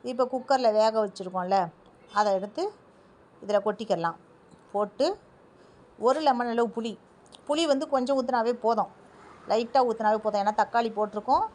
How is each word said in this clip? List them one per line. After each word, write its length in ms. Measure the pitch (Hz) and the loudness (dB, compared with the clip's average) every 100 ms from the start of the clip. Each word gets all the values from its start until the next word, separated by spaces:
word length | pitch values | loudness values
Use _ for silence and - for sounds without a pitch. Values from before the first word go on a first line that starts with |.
இப்போ 200 | 247 247 247 | -8 -2 -2
குக்கரில் 440 | 262 254 269 240 | -2 0 2 4
வேக 220 | 214 220 220 | 4 2 2
வச்சுருக்கோம்ல, 580 | 208 - 185 185 180 226 170 - - _ - | -2 -4 -8 -6 0 2 0 -6 -20 _ -6
அதை 220 | 208 214 | 0 2
எடுத்து 300 | 190 202 302 392 - - _ _ _ _ - | 0 -2 -6 -6 -8 -20 _ _ _ _ -16
இதுல 180 | 196 208 | -2 0
கொட்டிக்கலாம். 560 | 208 202 226 175 165 165 _ - _ - - | 0 -4 -2 -2 -2 -6 _ -20 _ -20 -8
போட்டு 360 | 202 208 - 302 415 - _ - _ - - - - | -4 -4 0 -2 -2 -14 _ -20 _ -20 -20 -20 -2
ஒரு 220 | 226 285 | 0 2
லெமன் 320 | 302 240 240 | 2 0 -2
அளவு 180 | 233 233 | 0 -2
புளி, 220 | 233 226 202 _ _ - - | -2 -8 -10 _ _ -20 -18
புளி 200 | - 302 330 | -4 0 2
வந்து 220 | 269 311 | 0 0
கொஞ்சம் 300 | 269 254 269 | -2 0 -2
ஊத்துனாவே 360 | 254 247 226 240 | 0 0 0 0
போதும், 340 | 220 220 185 - - - - - - | 0 0 -2 -8 -20 -20 -20 -20 -2
லைட்டா 340 | 214 233 269 | -2 2 2
ஊத்துனாவே 380 | 247 226 214 214 | 2 0 0 0
போதும், 220 | 214 202 | 0 0
ஏன்னா 120 | 202 | 0
தக்காளி 380 | 214 202 233 233 | 0 0 0 -2
போட்டிருக்கோம். 520 | 208 208 208 220 302 440 | -2 -4 -4 0 0 0